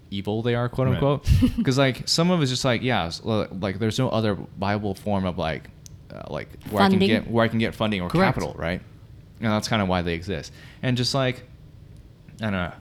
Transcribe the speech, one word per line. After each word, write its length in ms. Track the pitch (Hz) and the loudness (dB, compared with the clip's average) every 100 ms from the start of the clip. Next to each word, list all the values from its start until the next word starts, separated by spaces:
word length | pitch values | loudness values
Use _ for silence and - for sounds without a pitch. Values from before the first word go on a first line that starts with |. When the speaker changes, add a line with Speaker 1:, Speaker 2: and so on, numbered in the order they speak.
| - | -10
Speaker 1:
evil 300 | 98 101 110 | -6 -4 -2
they 120 | 120 | 0
are, 140 | 120 120 | 0 -2
quote 180 | - 131 | 0 0
Speaker 2:
Right. 60 | |
Speaker 1:
unquote. 340 | 123 139 139 - - | 2 2 2 4 6
Speaker 3:
<laughs> 200 | 247 - | 6 2
Speaker 1:
'Cause, 120 | 170 131 | 2 4
like, 240 | 135 120 - | 2 0 -2
some 240 | - 175 | 2 4
of 100 | 180 | 4
it's 100 | 131 | 2
just, 140 | 123 | 2
like, 180 | 131 113 | 0 0
yeah, 240 | 123 107 85 | 2 0 -2
s-, 140 | - | -4
li-, 220 | - 107 - 92 | -2 0 0 -4
like, 180 | 95 92 | -4 0
there's 180 | 110 104 | 0 2
no 100 | 127 | 2
other 280 | 113 110 98 - - | 2 0 -2 -6 -4
viable 360 | 98 104 104 | -2 0 -2
form 300 | 92 104 98 92 | -4 -2 0 0
of, 100 | 87 | 0
like, 320 | 80 71 - - - - - | -2 -4 -8 -20 -20 -20 -16
uh, 80 | - - | -14 -10
like, 180 | 73 - - - | -10 -10 -14 -4
where 120 | 101 | 2
I 40 | 98 | 4
can 60 | |
Speaker 3:
Funding. 160 | 98 117 | 4 4
Speaker 1:
get, 220 | 107 - | 2 2
where 140 | 113 | 2
I 40 | 113 | 2
can 100 | 113 | 2
get 160 | 110 | -2
funding 260 | - 107 101 | 0 -2 0
or 80 | 87 | 0
Speaker 2:
Correct. 280 | 165 190 113 | 2 2 2
Speaker 1:
capital, 180 | 76 - | -4 -4
right? 220 | 82 92 - - - - - - | -4 -4 -8 -20 -20 -20 -20 -6
And 100 | 113 | -2
that's 160 | 107 - | 0 0
kinda 160 | 110 | 0
why 160 | 95 92 | 2 0
they 120 | 85 | 0
exist. 380 | 82 90 78 - - - - | -4 -4 -6 -8 -16 -20 -6
And 140 | 131 123 | -2 0
just, 160 | 120 | 0
like, 280 | 139 127 - - - - - - - - - - - | 0 -2 -4 -12 -20 -20 -20 -20 -20 -20 -20 -20 -6
I 40 | |
don't 80 | 110 | -2
know, 180 | 95 87 - | -2 -4 -6